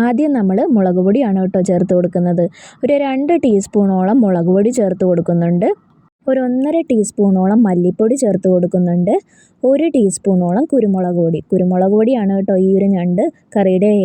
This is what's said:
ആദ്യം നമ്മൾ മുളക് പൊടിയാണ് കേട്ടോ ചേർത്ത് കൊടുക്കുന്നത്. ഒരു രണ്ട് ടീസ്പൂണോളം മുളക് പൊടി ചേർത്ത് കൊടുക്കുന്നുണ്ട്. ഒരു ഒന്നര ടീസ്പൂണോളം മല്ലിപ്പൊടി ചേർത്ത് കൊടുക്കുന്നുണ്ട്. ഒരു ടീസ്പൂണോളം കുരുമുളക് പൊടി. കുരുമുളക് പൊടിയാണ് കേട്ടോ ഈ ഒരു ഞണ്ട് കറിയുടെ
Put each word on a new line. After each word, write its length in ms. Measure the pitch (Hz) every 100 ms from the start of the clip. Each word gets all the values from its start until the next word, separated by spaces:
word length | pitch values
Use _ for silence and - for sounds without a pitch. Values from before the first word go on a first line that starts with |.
| 240
ആദ്യം 260 | 240 302 262
നമ്മൾ 200 | 190 190 339
മുളക് 300 | 220 185 180 190
പൊടിയാണ് 320 | 240 220 190
കേട്ടോ 220 | 190 190 185
ചേർത്ത് 240 | 175 180
കൊടുക്കുന്നത്. 520 | 180 175 175 175 170 170 - - -
ഒരു 140 | 254 285
രണ്ട് 320 | 277 262 294 339
ടീസ്പൂണോളം 760 | 262 202 - 208 196 185 190 254
മുളക് 320 | 202 175 170 190
പൊടി 160 | 220 240
ചേർത്ത് 260 | 196 185 185
കൊടുക്കുന്നുണ്ട്. 580 | 170 170 170 170 175 240 415 _ _ _ _ 269
ഒരു 140 | 262 254
ഒന്നര 300 | 254 285 330 330
ടീസ്പൂണോളം 720 | 226 202 - 202 185 190 220 208
മല്ലിപ്പൊടി 500 | 180 180 - 226 269
ചേർത്ത് 260 | 220 190 185
കൊടുക്കുന്നുണ്ട്. 640 | 180 175 180 175 175 175 202 - _ _ _
ഒരു 240 | 254 277 330
ടീസ്പൂണോളം 720 | 269 196 - 196 180 175 202 320
കുരുമുളക് 460 | 269 208 190 180 175
പൊടി. 180 | 165 165 -
കുരുമുളക് 440 | 185 180 180 190
പൊടിയാണ് 380 | 214 220 247 196
കേട്ടോ 200 | 196 196 185
ഈ 80 | 190 190
ഒരു 80 | 196
ഞണ്ട് 280 | 190 175 180 311 - _
കറിയുടെ 380 | 208 190 185 208 208